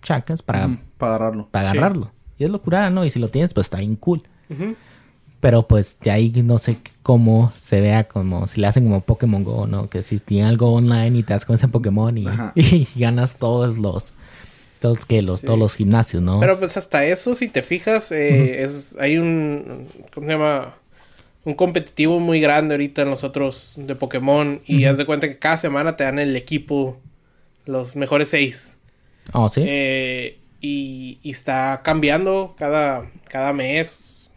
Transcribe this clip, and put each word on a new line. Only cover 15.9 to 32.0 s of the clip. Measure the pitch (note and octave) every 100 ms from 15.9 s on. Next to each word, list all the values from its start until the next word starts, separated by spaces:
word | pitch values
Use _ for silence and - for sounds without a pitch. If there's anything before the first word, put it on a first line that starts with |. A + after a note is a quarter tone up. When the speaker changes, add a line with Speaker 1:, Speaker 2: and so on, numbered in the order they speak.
| A2+ A2+ F2
Speaker 1:
¿no? | F2+ G2
Speaker 3:
Pero, | F3+ F#3+
pues, | F#3 G3
hasta | - - C#3+
eso, | F#3 - A#3+
si | A#3
te | -
fijas, | B2 F3+ A3 A3 G#3+
eh, | D#3 D3 C3+ C3+ B2+
Speaker 1:
Ujú. | C3+
Speaker 3:
es, | C#3+ C#3 -
hay | C#3 D#3+
un, | E3+ E3 D3+ D3 - B2+ B2+ - -
¿cómo | - D3
se |
llama? | D#3 D3+ C#3+ B2+ - _ _ _ - - _
Un | - D3+
competitivo | F3+ F3 D#3+ - D3+ E3+
muy | E3+ D#3+
grande | D3+ D3 D#3 D3
ahorita | C#3+ C#3+
en | C#3
los | C3+
otros | C#3 C#3 C#3 C3 - -
de | C#3 C3+
Pokémon. | C3 C3 C3+ D3 D3 C#3+ -
Y | C#3+
Speaker 1:
Ujú. | C3+
Speaker 3:
haz | C#3
de | C#3+
cuenta | D3+ D3+
que | C#3
cada | D#3 E3
semana | E3 C#3 D#3 D#3+
te |
dan | C3+ C#3
el | C#3+ C3
equipo, | - D3+ - C#3+ C3+ B2+ - _ _ _ _ _ -
los | C3 B2 C#3+
mejores | C#3 C#3+ D3
seis. | D#3 C3+ - - - _ _ _ _ -
Speaker 1:
Oh, | - A2
¿sí? | - D3
Speaker 3:
Eh, | C#3+ C3+ C3+ C3 B2+ A#2+ - _ _
y, | C#3+ C#3+ C#3 C3 B2+ B2
y | D3+
está | C3 - C3 C3 C3+
cambiando | - D#3